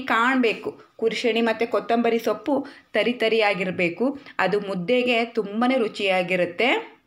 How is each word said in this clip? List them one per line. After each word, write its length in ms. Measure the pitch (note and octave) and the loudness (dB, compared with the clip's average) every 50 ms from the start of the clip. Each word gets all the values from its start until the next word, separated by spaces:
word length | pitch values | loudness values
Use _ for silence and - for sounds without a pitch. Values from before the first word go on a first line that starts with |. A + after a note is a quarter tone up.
| B3+ | 0
ಕಾಣಬೇಕು, 640 | - B3 A3+ A#3 B3+ C4+ C4 A#3+ A3 F#3+ - - G#3+ - - - - _ | 0 0 2 2 2 4 4 2 2 0 -2 -6 -10 -10 -10 -14 -20 _
ಕುರುಶೇಣಿ 460 | - A3+ A3+ G#3+ - - A#3 A3 A3+ | -4 -2 -2 -2 0 0 0 2 2
ಮತ್ತು 260 | A#3 A3+ A3+ A3+ A#3+ B3 | 2 0 0 0 -2 -2
ಕೊತ್ತಂಬರಿ 480 | - G3+ F#3+ - A#3 A#3+ A#3 A#3 A3+ A#3 | 0 -2 0 0 0 2 2 2 2 0
ಸೊಪ್ಪು 360 | - A3 G#3 - - D4+ C#4 B3+ C#4 - - - - _ - | 0 -2 -4 -2 -2 -2 -2 -2 -2 -4 -12 -20 -12 _ -2
ತರಿ 200 | A3 G#3 A3+ B3 | 0 0 0 0
ತರಿಯಾಗಿರಬೇಕು. 920 | B3 A3 A3 A3+ A3+ G#3+ G#3 G3+ F3+ F#3+ F#3+ E3+ F3+ F3+ E3+ E3+ - A#3 C#4 C#4+ - - - - - | 0 0 2 2 4 2 2 2 0 -2 -4 -2 0 0 -2 0 0 -2 -2 -2 -4 -10 -10 -4 -2
ಅದು 200 | F#3 F3+ G3+ G#3 | 0 0 0 0
ಮುದ್ದೆಗೆ 680 | G3+ G3 G3 F3+ F3 F3+ B3 B3 A#3+ B3 A#3+ A3+ A#3 | -2 -2 -4 -4 -2 0 0 2 2 2 2 0 0
ತುಂಬಾ 420 | A#3 - A3+ G3 G3+ G3+ A3+ A#3+ B3 C4 C4 | -2 -2 -4 -4 -2 -2 0 0 2 2 2
ರುಚಿಯಾಗಿರುತ್ತೆ. 920 | A3 G#3+ - - G#3 F#3+ F#3 F#3 F3+ E3+ F#3 F3+ F3 F3 E3+ - A3 C4 E4+ A4+ A4+ - - - _ | 0 -2 -2 -2 0 0 2 2 0 0 0 0 0 0 0 0 0 2 0 0 -2 -8 -14 -20 _